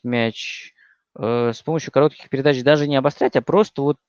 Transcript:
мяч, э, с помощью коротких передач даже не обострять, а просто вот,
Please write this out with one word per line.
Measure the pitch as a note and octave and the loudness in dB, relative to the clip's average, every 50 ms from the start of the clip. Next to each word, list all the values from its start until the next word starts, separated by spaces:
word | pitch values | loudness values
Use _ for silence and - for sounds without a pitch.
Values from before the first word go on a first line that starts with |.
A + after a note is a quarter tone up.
| - | -8
мяч, | A#2+ A#2+ A#2+ A2+ A2+ - - - - - - - - _ _ _ _ _ _ _ _ - - | -4 -2 -2 -2 -2 -4 -6 -12 -14 -14 -16 -18 -20 _ _ _ _ _ _ _ _ -12 -8
э, | - A2 A#2 A#2+ A#2+ A#2 A2+ | -4 -2 -2 -2 -2 -2 -4
с | - - | -6 -6
помощью | - E3 D#3+ - - - | -6 -4 -4 -4 -2 2
коротких | C#3 D3 D3+ - - - - | 2 2 2 2 -4 -12 -8
передач | - C3+ C3+ D3 C#3 B2+ B2 | -4 -2 0 2 0 2 4
даже | C#3 D#3 D3 D3 | 2 2 4 2
не | C#3+ C#3+ | 0 0
обострять, | C3+ C3 C#3+ - - - - - | 0 0 0 -2 -2 -2 -2 0
а | - - | -2 0
просто | - - G3+ G#3+ - - - C#3 | 2 2 2 2 0 -2 -4 -2
вот, | C#3+ D3 - _ | -2 -2 -4 _